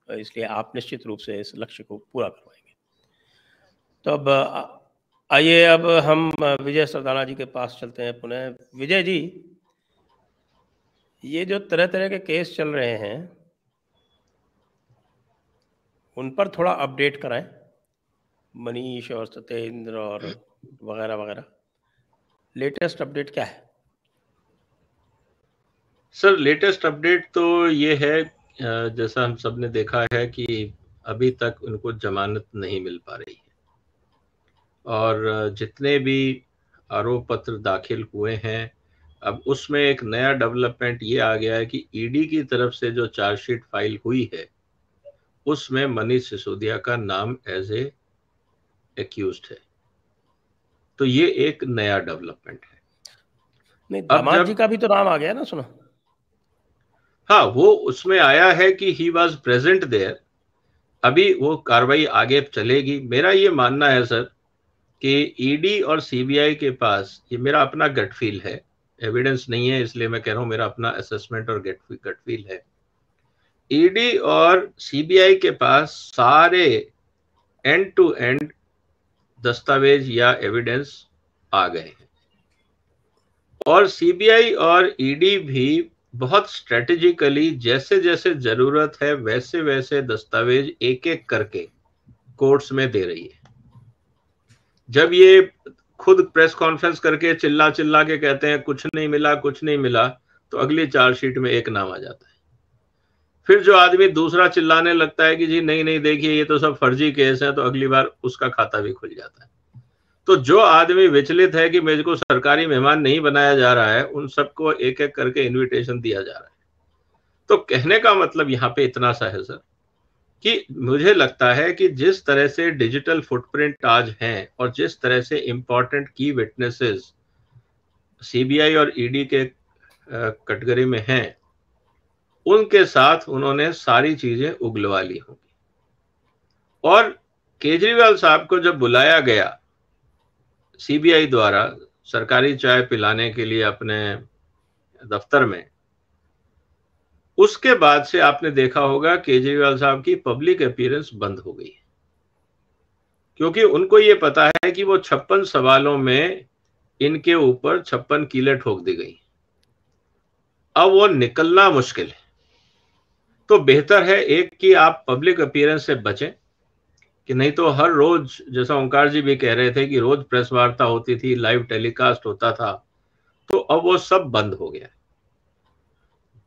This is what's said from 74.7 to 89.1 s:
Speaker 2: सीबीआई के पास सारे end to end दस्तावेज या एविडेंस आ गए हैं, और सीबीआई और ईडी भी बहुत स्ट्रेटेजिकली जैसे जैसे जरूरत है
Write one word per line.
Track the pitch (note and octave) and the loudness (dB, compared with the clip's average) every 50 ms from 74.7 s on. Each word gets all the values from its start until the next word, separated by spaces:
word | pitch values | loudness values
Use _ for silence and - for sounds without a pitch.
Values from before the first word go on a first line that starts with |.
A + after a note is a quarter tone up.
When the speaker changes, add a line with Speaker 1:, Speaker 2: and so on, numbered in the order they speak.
| _ - | _ -18
Speaker 2:
सीबीआई | - - C#3 C#3+ D#3 D#3+ F#3 F#3+ F#3 F#3+ F#3+ | -14 -8 -6 -6 -2 2 4 6 6 6 4
के | F#3+ F#3 D#3+ | 4 2 -2
पास | C#3+ - B2+ B2+ C3 C#3+ D#3 D#3+ | -2 0 0 2 2 2 2 -2
सारे | - - - - - C3 A#2+ B2 C#3+ D#3 E3+ F3 F3+ F#3 E3+ C#3+ A2+ G#2 - - _ _ _ _ _ _ _ _ _ _ _ _ _ _ - | -10 -18 -20 -8 -2 2 4 4 6 6 6 4 4 2 2 2 0 -2 -4 -8 _ _ _ _ _ _ _ _ _ _ _ _ _ _ -2
end | C3+ D#3 F3+ G3 F#3+ - F#3+ | 0 0 0 0 -2 2 2
to | F3+ D#3 - - | 2 2 2 -2
end | A#2+ B2 C3 D3 D3+ D3+ _ _ _ _ _ _ _ _ _ _ _ _ _ _ _ _ _ _ A#2+ | -2 -2 -2 -4 -6 -10 _ _ _ _ _ _ _ _ _ _ _ _ _ _ _ _ _ _ -6
दस्तावेज | A#2+ A#2+ - - - C#3 C3+ C#3 C#3 C#3+ C#3+ C3 C3 | -6 -6 -4 -2 -2 0 2 4 4 4 2 0 -2
या | A2+ A#2 A#2+ B2 | -2 2 2 2
एविडेंस | B2 - A#2 G2+ A2 A#2 A#2+ A#2 A#2+ C3+ C#3+ - - - - _ _ _ _ _ _ _ _ - A2 | 2 0 -2 -4 -4 -4 -4 -4 -4 -6 -6 -10 -16 -20 -20 _ _ _ _ _ _ _ _ -4 -2
आ | G2 F2+ F2 | -2 -2 -2
गए | F2 E2 | -4 -8
हैं, | D#2+ D#2+ - _ _ _ _ _ _ _ _ _ _ _ _ _ _ _ _ _ _ _ _ _ _ _ _ _ _ _ _ _ _ _ _ - - | -12 -14 -20 _ _ _ _ _ _ _ _ _ _ _ _ _ _ _ _ _ _ _ _ _ _ _ _ _ _ _ _ _ _ _ _ -6 0
और | C#3+ E3 G3 G3+ - | 4 6 6 6 4
सीबीआई | - - E3+ F3 F3 F3 G#3+ A3 A3+ A3+ A#3+ A3+ | 2 0 0 0 0 2 4 6 6 6 4 2
और | G3 - D#3 E3 E3+ F3+ F#3+ F#3 - - | 2 0 2 4 4 4 4 2 0 -4
ईडी | C3 C3+ C#3+ D3+ F3+ G3 G3+ F#3+ | -4 -4 -2 0 0 0 0 0
भी | D#3+ C#3 C3 C3 B2+ C#3 D#3 E3+ E3+ - _ _ _ _ - | -4 -4 -4 -2 0 0 0 -2 -2 -6 _ _ _ _ -10
बहुत | A#2+ B2+ B2+ F#3 G#3 G3+ - | -8 -4 0 2 0 0 0
स्ट्रेटेजिकली | - - - - A#2+ A#2+ B2 F3 E3+ D#3+ E3+ F3 E3+ - D3+ C#3+ C#3+ D3 D#3 E3 | -10 -14 -6 -4 -2 -2 0 0 0 2 2 2 2 2 0 0 0 0 0 -2
जैसे | D3+ B2 A#2+ A#2 B2+ C3+ - - G3+ F#3+ | -2 -4 -2 -2 -2 -2 0 0 0 2
जैसे | F3 F3 E3+ D#3+ - F#3 D#3+ | 2 0 0 0 -2 -2 -2
जरूरत | C#3 B2 A2 A2+ B2+ B2+ C#3 C#3+ D3+ D3+ D3+ - - | -2 -2 -2 0 2 2 2 2 0 0 -2 -4 -4
है | C#3+ D3 | -4 -2